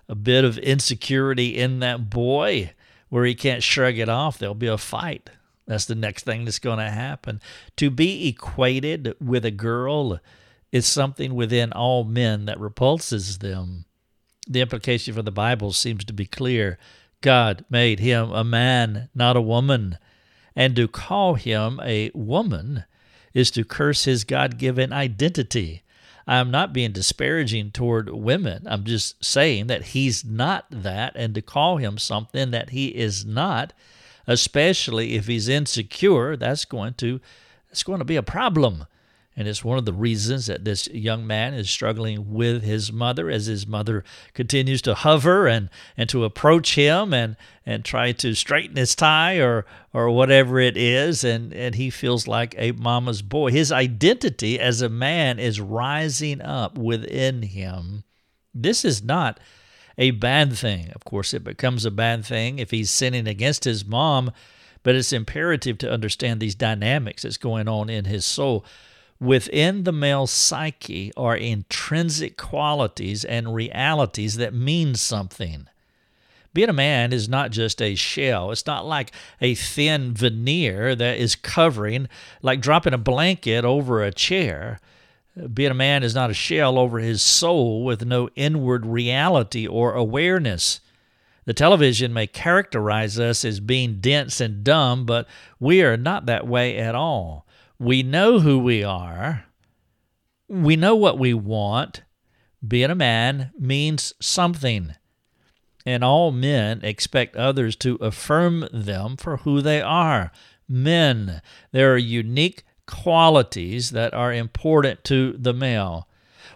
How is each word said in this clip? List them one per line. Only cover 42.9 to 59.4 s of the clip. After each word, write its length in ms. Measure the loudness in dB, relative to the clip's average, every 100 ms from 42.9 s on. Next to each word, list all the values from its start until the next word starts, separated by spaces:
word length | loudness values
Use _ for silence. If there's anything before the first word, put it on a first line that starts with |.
mother 380 | -4 -4 -2 -2
as 160 | -2 -2
his 200 | -6 -4
mother 380 | -4 -2 -4 -6 -16 -10
continues 480 | -6 -2 0 0 0
to 120 | 0
hover 520 | 2 4 6 6 6 4
and, 240 | 2 -2 -10 -12 -6
and 140 | -2
to 140 | 0
approach 500 | -2 2 6 6 4
him 400 | 4 4 4 2
and, 220 | 0 -2 -6 -18 -14
and 200 | -6 -6
try 260 | -4 -2 0
to 220 | 0 -2
straighten 420 | -2 0 0 0 -2
his 180 | 0
tie 440 | 2 4 4 2 2
or, 260 | 2 0 -4 -14 _
or 160 | -2 2
whatever 480 | 4 6 6 6 4
it 180 | 2 2
is. 460 | 2 2 0 0
And, 320 | 0 -2 -4
and 220 | -8 -6 -4
he 140 | -4
feels 360 | -4 -2 -2 -2
like 300 | -4 -4 -4
a 140 | -4
mama's 500 | -2 -2 0 -2 -6
boy. 300 | -4 0 2
His 180 | 2 2
identity 880 | 2 0 2 4 4 0 -2 -2 0
as 240 | 0 0
a 80 | -2
man 480 | -2 -2 0 0 0
is 220 | -2 -4
rising 800 | -4 -4 -2 -2 -2 -4 -4 -6
up 340 | -6 -6 -6 -4
within 640 | -2 -2 -4 -2 -2 -2
him. 600 | -6 -8 -8 -8 -10 -10 -14 _ _ _ _
This 320 | -4 -2 0
is 160 | 0 0
not 360 | 0 0 -2 -4